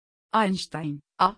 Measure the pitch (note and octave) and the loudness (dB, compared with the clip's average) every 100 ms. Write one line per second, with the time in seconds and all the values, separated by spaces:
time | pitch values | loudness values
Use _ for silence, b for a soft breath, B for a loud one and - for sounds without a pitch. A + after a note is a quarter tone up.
0 | _ _ _ A3 G3+ F#3 - D3+ D#3 D3 | _ _ _ 0 2 0 -6 -8 -6 -8
1 | - - F#3 | -8 0 0